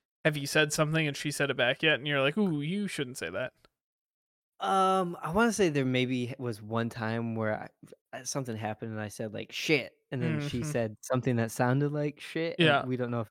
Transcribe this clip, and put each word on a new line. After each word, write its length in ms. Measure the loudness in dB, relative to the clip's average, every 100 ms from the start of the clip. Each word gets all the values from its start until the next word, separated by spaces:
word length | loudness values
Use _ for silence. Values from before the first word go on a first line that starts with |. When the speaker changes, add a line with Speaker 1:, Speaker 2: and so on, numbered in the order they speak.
| _ _ -2
Speaker 1:
have 120 | 0
you 100 | 0
said 260 | 2 2
something 340 | 2 2 2 0
and 80 | -2
she 160 | -4
said 180 | -2 -2
it 60 | 2
back 260 | 2 2
yet? 120 | 2 2
And 120 | 0
you're 140 | 2
like, 160 | 2 2
"Ooh, 240 | 0 0
you 260 | -2 -4 -4
shouldn't 300 | -4 -6 -6
say 120 | -6
that." 240 | -4 -6 -10 _ _ _ _ _ _ _ _ _ _
Speaker 2:
Um, 580 | 0 4 4 4 0 -4
I 100 | -2
wanna 200 | 2 2
say 180 | 4 2
there 140 | 4 2
maybe 440 | 2 2 0 -2
h-, 60 | -4
was 220 | -6 -6
one 280 | -4 -2 -2
time 460 | -2 -4 -2 -2 -2
where 180 | -2 -2
I, 140 | -6 _
v-, 100 | -20 -20 _
uh, 100 | -12
something 320 | -6 -6 -6 -6
happened 360 | -6 -6 -8
and 80 | -6
I 80 | -8
said, 240 | -8 -8
like, 180 | -8 -10
"Shit," 420 | -6 2 2 2 -12 _
and 100 | -2
then 160 | 0 0
she 240 | -2 -4
Speaker 1:
Mm-hmm. 0 |
Speaker 2:
said 320 | -2 -2 -2 -4
something 340 | -2 0 2 2
that 160 | 0
sounded 400 | 2 2 4 0
like 300 | 0 -4 -6
"shit," 360 | -8 -6 -4 4
and 120 | 4
Speaker 1:
Yeah. 120 | 6 2
Speaker 2:
we 100 | -2
don't 160 | 0
know 80 | -2
if 60 | -4